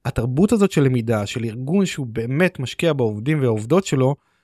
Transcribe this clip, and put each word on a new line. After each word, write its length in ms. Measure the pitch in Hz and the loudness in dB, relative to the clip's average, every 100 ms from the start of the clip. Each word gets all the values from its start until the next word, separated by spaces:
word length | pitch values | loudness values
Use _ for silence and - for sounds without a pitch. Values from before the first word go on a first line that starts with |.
התרבות 480 | - - 120 127 208 | -6 -2 -2 2 4
הזאת 180 | 226 196 | 4 2
של 120 | - | 2
למידה, 440 | 135 127 113 110 101 | 2 2 0 -2 -2
של 180 | 127 | -6
ארגון 420 | 113 110 131 190 190 | -8 -6 -2 0 0
שהוא 200 | - 131 | -4 -8
באמת 540 | 113 117 135 180 - | -6 -4 0 0 0
משקיע 320 | 127 - 170 | -10 -2 0
בעובדים 480 | 143 117 104 117 156 | 0 0 -2 -2 0
והעובדות 440 | 131 110 110 165 | 0 0 2 0
שלו, 300 | 196 135 131 143 _ _ | 2 2 2 0 _ _